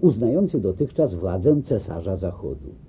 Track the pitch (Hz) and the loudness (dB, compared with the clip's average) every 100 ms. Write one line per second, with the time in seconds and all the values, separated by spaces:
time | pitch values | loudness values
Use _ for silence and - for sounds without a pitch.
0 | 180 110 117 135 196 - 95 92 143 - | 2 4 2 2 2 0 0 0 -2 0
1 | 143 87 90 92 117 147 - 113 - 82 | 0 0 -4 0 2 2 2 -2 -2 -8
2 | 95 90 85 - 73 67 67 - | -4 -4 -4 -6 -8 -10 -12 -18